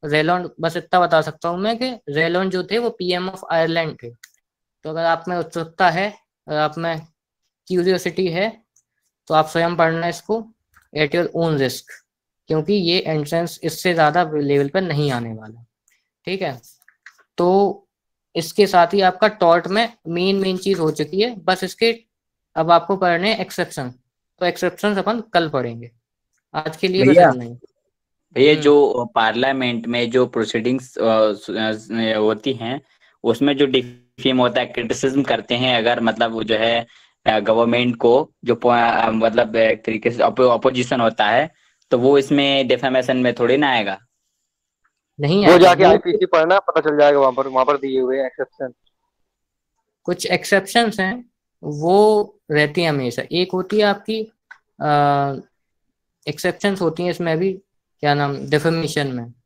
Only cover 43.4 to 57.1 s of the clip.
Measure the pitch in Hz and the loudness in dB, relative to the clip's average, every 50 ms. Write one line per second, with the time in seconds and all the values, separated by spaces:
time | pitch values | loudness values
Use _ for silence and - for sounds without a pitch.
43.4 | 123 117 127 143 147 139 131 120 104 98 98 - _ _ _ _ _ _ _ _ | 2 2 2 2 2 0 0 -2 -2 -4 -6 -10 _ _ _ _ _ _ _ _
44.4 | _ _ _ _ _ _ _ _ _ _ _ _ _ _ _ - 143 143 165 196 | _ _ _ _ _ _ _ _ _ _ _ _ _ _ _ -6 -2 0 0 4
45.4 | 202 170 175 175 170 185 175 - 190 175 160 160 - 175 175 - 185 180 - 165 | 6 8 8 10 10 8 8 8 6 6 6 4 2 0 -2 0 0 2 2 2
46.4 | 160 170 185 196 - - - 160 151 156 147 147 147 147 147 143 139 131 123 123 | 4 4 2 2 2 2 -2 0 0 0 2 4 4 4 6 4 4 2 2 0
47.4 | 135 135 131 127 131 131 147 139 131 139 131 131 127 123 131 135 135 131 - - | -4 -2 0 0 2 2 0 -2 -2 -2 -2 -2 -2 0 -2 -2 -4 -6 -6 -8
48.4 | 135 - _ _ 143 127 123 _ _ _ _ _ _ _ _ _ _ _ _ _ | -10 -10 _ _ -12 -12 -12 _ _ _ _ _ _ _ _ _ _ _ _ _
49.4 | _ _ _ _ _ _ _ _ _ _ _ _ _ - 180 175 - - 180 175 | _ _ _ _ _ _ _ _ _ _ _ _ _ -8 -6 -6 -4 -4 -4 -4
50.4 | - - - 196 190 - - 240 233 220 208 214 190 185 196 247 247 _ _ _ | -2 0 0 0 0 0 0 0 0 0 0 -2 -4 -4 -4 -8 -12 _ _ _
51.4 | _ _ _ _ - 147 151 147 151 170 185 202 208 214 214 208 208 208 _ _ | _ _ _ _ -12 -10 -8 -4 0 2 4 6 6 4 4 2 0 -4 _ _
52.4 | _ _ 151 147 151 151 147 185 170 165 151 139 131 123 117 - - - - 170 | _ _ 0 0 0 0 0 -2 -2 0 0 -2 -2 -4 -6 -6 -10 -6 -4 -4
53.4 | 185 180 - 185 180 185 - 208 214 202 196 202 - - 220 220 220 220 _ _ | -4 -2 -2 -6 -6 -2 0 0 2 2 0 -2 -4 -8 -6 -6 -6 -10 _ _
54.4 | _ _ - _ _ _ _ _ 147 151 147 147 143 143 143 139 139 139 135 - | _ _ -20 _ _ _ _ _ -2 0 2 2 2 2 2 0 -2 -4 -6 -8
55.4 | - _ _ _ _ _ _ _ _ _ _ _ _ _ _ _ _ - 147 147 | -12 _ _ _ _ _ _ _ _ _ _ _ _ _ _ _ _ -12 -12 -6
56.4 | - 180 175 175 - 202 196 190 185 165 160 165 180 180 | -6 -6 -6 -2 -4 -4 -2 0 -2 -4 -2 -2 -6 -6